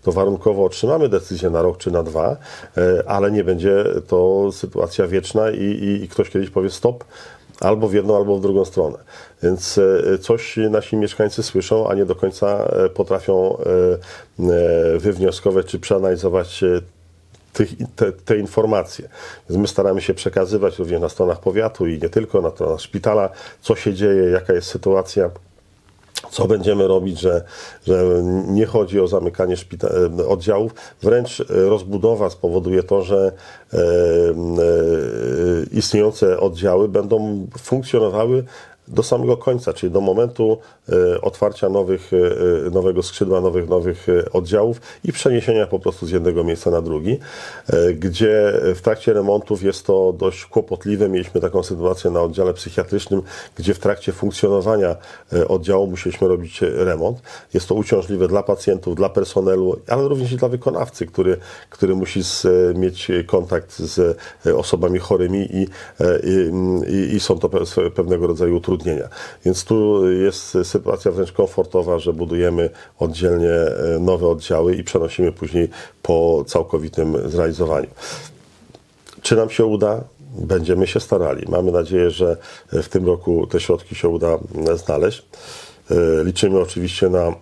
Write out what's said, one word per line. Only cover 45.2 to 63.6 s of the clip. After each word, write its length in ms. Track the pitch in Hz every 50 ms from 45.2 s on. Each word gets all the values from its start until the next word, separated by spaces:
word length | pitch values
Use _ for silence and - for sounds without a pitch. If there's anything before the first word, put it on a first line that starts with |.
| - 143 123 117 110 - 113 110 104
po 120 | 90 101 92
prostu 260 | - 95 90 - 87
z 60 | 80
jednego 320 | 90 90 82 90 82 85 82
miejsca 280 | 85 85 82 - -
na 100 | 85 82
drugi, 380 | 82 85 80 76 78 98 127 143 - - - - - - - - -
e, 260 | - - 85 85 90 87
gdzie 600 | 78 87 95 87 - 113 107 107 107 104 104 - - 67 90 90
w 60 | 92
trakcie 320 | - 117 107 - - 120 110
remontów 500 | 104 98 101 101 104 104 - 107 92 95
jest 220 | 98 95 - -
to 280 | - 98 95 95 92 90
dość 320 | 87 95 95 87 - -
kłopotliwe. 640 | - - 113 - - 92 90 - 101 104 98 107 95
Mieliśmy 320 | 95 90 90 90 - 92
taką 220 | 85 90 - 92 87
sytuację 480 | - 95 82 85 90 92 90 - 90
na 100 | 87 85
oddziale 320 | 85 85 80 98 95 90 90
psychiatrycznym, 680 | - - 90 87 - 90 - 101 98 - - 98 98 90 - - - - - _
gdzie 180 | - 85 92 104
w 60 | -
trakcie 320 | - 107 101 - - -
funkcjonowania, 840 | 95 - - 104 - - - 101 101 98 90 107 113 104 95 87 82 - - - - - - _ -
e, 140 | 87 82
oddziału 400 | - 92 92 85 92 98 95 98
musieliśmy 400 | 95 90 87 - 90 87 - 98
robić, 360 | 92 92 87 87 82 - - 95
e, 60 | 85
remont. 480 | 57 65 92 92 85 80 82 101 123 123 - - - - - _ -
Jest 140 | 92 -
to 80 | - 95
uciążliwe 520 | 110 104 - 117 98 90 87 101 90 90
dla 160 | 85 92 101 -
pacjentów, 520 | - 101 - - - 95 92 - 90 85
dla 140 | 85 98 95
personelu, 680 | - 101 95 - - 98 95 95 95 92 92 92 87 85 -
ale 200 | - 120 131 139
również 240 | 139 143 135 127 123
i 60 | 127
dla 120 | 123 - 123
wykonawcy, 560 | 127 123 - - 78 85 - - - - 90
który, 320 | 87 - - 92 92 90 87 - - - - - _
który 260 | - - 101 95 95
musi 280 | 92 92 90 - 98 90
z-, 220 | - - - -
e, 280 | 92 90 90 90 90 87
mieć 380 | 90 92 92 92 - - - 90 87 87
kontakt 520 | - - 92 87 87 92 82